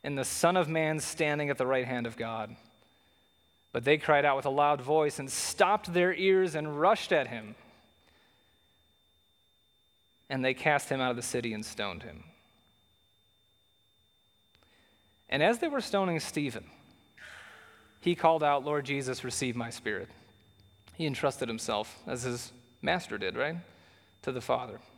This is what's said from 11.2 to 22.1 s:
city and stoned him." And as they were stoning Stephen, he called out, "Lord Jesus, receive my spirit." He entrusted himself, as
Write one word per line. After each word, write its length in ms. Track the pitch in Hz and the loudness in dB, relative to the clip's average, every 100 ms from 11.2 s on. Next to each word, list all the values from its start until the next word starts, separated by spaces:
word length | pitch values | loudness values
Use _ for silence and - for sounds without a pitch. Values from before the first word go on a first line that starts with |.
city 300 | - 127 120 | -4 -4 -4
and 120 | 107 | -6
stoned 380 | 107 - 101 85 | -8 -6 -6 -6
him." 220 | 110 78 - _ _ _ _ _ _ _ _ _ _ _ _ _ _ _ _ _ _ _ _ _ _ _ _ _ _ _ _ _ - | -12 -16 -20 _ _ _ _ _ _ _ _ _ _ _ _ _ _ _ _ _ _ _ _ _ _ _ _ _ _ _ _ _ -4
And 120 | 139 | 2
as 160 | 165 233 | 4 4
they 100 | 339 | 0
were 140 | 277 | -2
stoning 360 | - 202 190 160 | 0 0 2 0
Stephen, 500 | - - 143 113 - - - _ _ - - - - - - - - _ | -2 -4 -4 -6 -14 -20 -20 _ _ -20 -20 -18 -20 -20 -20 -20 -20 _
he 140 | 180 | -2
called 280 | 175 165 165 | 4 4 4
out, 220 | 147 143 | 4 2
"Lord 220 | 139 147 135 | 2 -2 -2
Jesus, 360 | 139 127 127 | -2 -2 -4
receive 320 | 127 - 131 | -6 -4 -2
my 140 | 120 113 | -2 -6
spirit." 400 | - 104 98 92 - - _ _ _ _ _ - | -6 -6 -6 -8 -16 -20 _ _ _ _ _ -20
He 100 | - | -4
entrusted 440 | 156 131 143 - 120 | -4 0 0 0 -6
himself, 540 | 113 - 104 110 - | -4 -2 -2 -4 -10
as 160 | - | -8